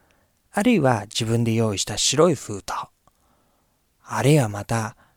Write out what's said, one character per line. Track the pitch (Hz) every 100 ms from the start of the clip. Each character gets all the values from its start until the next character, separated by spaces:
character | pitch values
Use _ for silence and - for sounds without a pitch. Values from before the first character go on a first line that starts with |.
| _ _ _ _ _
あ | -
る | 202
い | 220
は | 135 117
自 | 95 - 113
分 | 117
で | 117
用 | 113 113
意 | 98
し | -
た | 104
白 | - 135 175
い | 143
封 | - 101
筒。 | - - - _ _ _ _ _ _ _ _ _ _ _
あ | - 113
る | 120
い | 156
は | 113
ま | 104 101
た、 | 117 110 - _